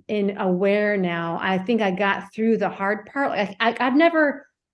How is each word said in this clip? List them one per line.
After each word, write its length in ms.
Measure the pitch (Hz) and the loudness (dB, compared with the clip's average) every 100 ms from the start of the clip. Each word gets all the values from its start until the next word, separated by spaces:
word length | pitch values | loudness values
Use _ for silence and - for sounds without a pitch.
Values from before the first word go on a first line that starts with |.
| - | -6
in 300 | 208 202 196 | -2 -2 -2
aware 580 | 196 180 196 208 208 202 | 0 2 2 2 2 0
now. 400 | 180 170 170 165 | 0 -2 -4 -2
I 160 | 190 185 | -2 -2
think 240 | 190 226 | 0 0
I 100 | 196 | 0
got 420 | 185 202 196 185 | 0 0 -2 -6
through 240 | - 226 214 | -2 0 2
the 120 | 196 | 0
hard 360 | 196 196 208 208 | -2 -4 -4 -6
part. 240 | 285 277 | -4 -2
I, 240 | - 196 196 | -2 -4 0
I, 160 | 226 226 | 0 0
I've 160 | 254 269 | 0 4
never, 500 | 339 320 294 277 - _ _ | 4 4 2 -2 -10 _ _